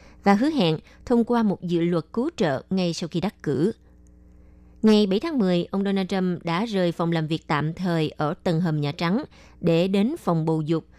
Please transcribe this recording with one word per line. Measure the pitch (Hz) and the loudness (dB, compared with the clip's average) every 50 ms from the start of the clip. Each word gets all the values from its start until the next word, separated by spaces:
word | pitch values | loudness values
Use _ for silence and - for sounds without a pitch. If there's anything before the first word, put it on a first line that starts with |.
| - - - - - | -20 -20 -20 0 4
và | 196 196 | 4 4
hứa | 202 254 311 | 4 4 0
hẹn | 320 269 180 160 160 - - - - - - | 2 2 2 2 2 -2 -6 -14 -20 -20 -2
thông | - 247 240 226 | 0 2 2 2
qua | - 240 233 226 | 2 0 0 2
một | 202 180 - - | 0 -2 -2 -2
dự | 170 175 165 | -2 0 0
luật | 165 175 175 165 - - - | 0 0 0 -2 -4 -4 -6
cứu | 226 254 330 - | -4 -4 -4 -2
trợ | - 202 151 135 120 - _ | 0 0 0 0 -2 -4 _
ngay | 185 190 180 170 160 | -2 -2 -2 -2 -2
sau | - 180 | -4 -8
khi | 156 - 170 | -6 -4 -4
đắc | 165 208 - _ - | -4 -4 -8 _ -4
cử. | 160 135 127 160 226 - - - - - - - - - - - - - - - - - - - - - - | -2 0 0 0 0 -2 -6 -16 -20 -20 -20 -20 -20 -20 -20 -20 -20 -20 -20 -20 -20 -20 -20 -20 -20 -8 2
Ngày | - 214 214 208 214 | 4 4 6 4 4
bảy | 190 185 220 | 2 0 -2
tháng | - 339 311 262 | -2 -2 0 0
mười, | 196 185 180 175 175 - | 2 2 2 0 -2 -2
ông | - 196 196 | -4 -4 -2
Donald | 202 196 196 190 | -2 -2 -2 -2
Trump | 180 196 190 185 180 175 - - | -2 -2 -2 -2 -2 -2 -4 -4
đã | 165 165 180 226 | -2 -2 -2 -2
rời | 233 202 190 180 175 | -2 0 0 0 0
phòng | 165 - 170 170 | 0 -2 -2 0
làm | 170 165 156 | 0 -2 0
việc | 151 165 156 - | -2 -4 -4 -2
tạm | - 160 143 147 156 170 | -2 -2 -2 -2 -2 -4
thời | - 185 180 170 165 156 143 | -4 -4 -2 0 0 -2 -4
ở | - - 151 147 - - - | -2 -4 -4 -4 -4 -4 -2
tầng | 190 165 160 | -2 0 0
hầm | 185 165 156 151 | 0 0 0 0
Nhà | 147 143 | -2 -4
Trắng | 143 - 175 170 190 262 311 - - - - - - - | -4 -2 -2 0 0 -2 -4 -6 -16 -20 -20 -20 -14 -2
để | - 165 165 165 180 | 0 2 2 2 2
đến | 190 196 196 202 247 330 - | 2 2 0 0 0 -2 -4
phòng | - 190 175 160 156 | -2 -2 0 0 0
bầu | 160 160 160 | 0 -2 -2
dục | 151 147 165 160 - - - | 0 -2 -2 -4 -4 -10 -20